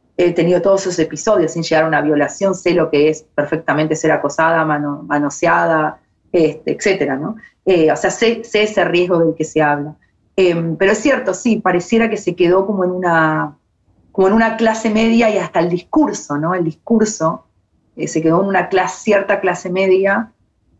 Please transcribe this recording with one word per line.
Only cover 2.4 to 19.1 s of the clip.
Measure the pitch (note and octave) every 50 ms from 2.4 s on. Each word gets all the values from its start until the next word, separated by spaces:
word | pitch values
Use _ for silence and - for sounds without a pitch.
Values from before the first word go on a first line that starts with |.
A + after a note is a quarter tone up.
| G3 G3 F3+
sé | F3+ - F3
lo | E3 E3+ D#3 -
que | D3 C#3+ D3+ D#3
es | D#3 D#3 - _ -
perfectamente | D3 D3 - D#3 D#3 - - C#3 D3+ D#3 D#3 D#3
ser | D#3 - D#3
acosada, | D3+ D3 - D3 - - D#3+ E3 E3 D#3+ D#3+
mano-, | D#3 D3+ D3 D3 D3 C#3+ C#3+
manoseada, | - - D3 D3 D3 C#3 - - F3 E3 E3+ F3 E3+ E3+ D#3+ D#3 D3+ D3 - _ _ _ _ _ _ -
este, | - F3 D#3+ - - - - -
etcétera, | C#3 - - G#3 F#3 - C#3 C#3 C3
¿no? | C3+ D#3 G3+ A3+ - - - _ _ -
Eh, | F#3 F#3 E3 D#3 D3+
o | D3
sea, | - - F3+
sé, | F3+ - A#3 A3+ A#3 -
sé | - - - G#3
ese | G#3+ G#3 - G3 E3+
riesgo | D#3 E3+ F3 F3+ F3+ F3 E3
del | E3 D#3+ D#3
que | - D3+
se | - - D#3
habla. | D3+ D3 D3 C#3+ C#3+ D3+ D3+ _ _ _ _ _ _ _ -
Em, | G3 F#3 F3 E3+ E3+ E3 E3 D#3
pero | D#3 G3 G3
es | G#3+ -
cierto, | - D4 B3+ A3 - G3 F3+
sí, | - - A#3+ G#3+ -
pareciera | - F#3+ F3 F3 - - A3+ A3+ A#3 A3
que | G#3+
se | G#3 - F#3 E3+
quedó | - F3 E3+ F3+ F#3+ F#3+
como | G#3 G#3 F#3 F3+
en | F3+
una, | F3+ F3+ F3+ F3 E3 D#3+ D#3+ D#3+ D#3 D#3 D3+ D3 - _ _ _ _ _ _ _ _ _ _ _
como | - G3 F#3+ F#3+
en | G#3+
una | A3+ A3+ A3 A3+
clase | - A#3 A3 A3 - - A3
media | G#3 A3 A3+ A3+ A3+ A#3 A#3 G#3+
y | G#3
hasta | F#3+ E3+ - - F3
el | E3+ F3
discurso, | F3 E3+ - - - D#4 - G3+ - - - - C#3+ D3
¿no? | D#3 E3+ F#3
El | F3+ E3
discurso, | D#3+ - _ - - A#3 A3 A3 A3 - - D#3+ A3 - - _ _ _ _ _ _ _ _ _ _ -
eh, | - - D#3
se | - D#3
quedó | D#3 D#3+ E3 F#3
en | G3+ G3
una | F#3+ F3+ F3+ -
clas-, | F#3+ F#3 F3+ - - -
cierta | - A3